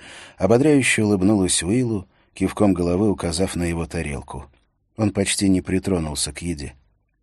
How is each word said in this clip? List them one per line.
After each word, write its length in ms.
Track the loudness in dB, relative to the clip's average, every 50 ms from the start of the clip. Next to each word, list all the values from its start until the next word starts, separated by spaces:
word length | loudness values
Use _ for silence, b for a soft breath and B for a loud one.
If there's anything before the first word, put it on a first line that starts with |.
| B B B B B B B
ободряюще 680 | B 2 4 4 4 6 4 4 4 4 2 0 2 2
улыбнулась 580 | 2 2 4 4 4 4 4 2 2 0 -2
Уиллу, 460 | 0 0 0 0 0 -2 -4 -6 -8 -12 _ _ _ _ _
кивком 400 | -4 -4 -2 0 2 2 2 4
головы 360 | 2 0 0 0 2 2 0
указав 480 | 0 -2 -4 -4 -2 -2 -4 -2 -2
на 60 | -4 -4
его 220 | -4 -4 -4 -6
тарелку. 600 | -6 -6 -6 -6 -6 -8 -8 -10 -12 -14 -14 -14 -16 _ _ _ _ _ _ _ _ _
Он 160 | -2 -2 0
почти 380 | 0 0 0 0 0 0 2 2
не 100 | 2 2
притронулся 720 | 0 0 -2 -2 0 0 0 0 -2 -4 -6 -6 -6 -8
к 100 | -8 -8
еде. 340 | -8 -8 -8 -8 -10 -14 -16 _ _ _ _ _ _ _ _ _